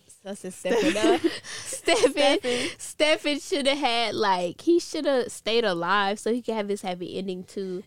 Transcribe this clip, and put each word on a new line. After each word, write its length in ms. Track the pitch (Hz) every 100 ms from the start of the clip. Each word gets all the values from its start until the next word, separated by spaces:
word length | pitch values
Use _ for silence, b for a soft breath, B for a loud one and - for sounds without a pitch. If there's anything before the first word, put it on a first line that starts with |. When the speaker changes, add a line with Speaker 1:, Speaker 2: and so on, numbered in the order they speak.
| - -
Speaker 1:
I 80 | 190
said 200 | 202 185
Stefano. 640 | - - 466 320 202 302 349
<laughs> 260 | 330 -
Speaker 2:
Stefan. 680 | - - - 539 - 285 277
Speaker 1:
Stefan. 280 | 285 285 302
Speaker 2:
Stefan. 300 | 247 247 294 -
Speaker 1:
Stefan 640 | - - 302 311 294 285
shoulda 340 | - 285 262
had, 400 | 277 269 233 226
like, 480 | 185 208 180 180 -
he 180 | - 339
shoulda 480 | - 320 294 262 -
stayed 360 | - - 226
alive 540 | 220 170 170 202 196 208
so 140 | 220
he 80 | 240
could 140 | 233
have 140 | 220 202
this 120 | 202
happy 380 | 190 180 175 185
ending 260 | 190 185
too. 380 | 185 - 190 180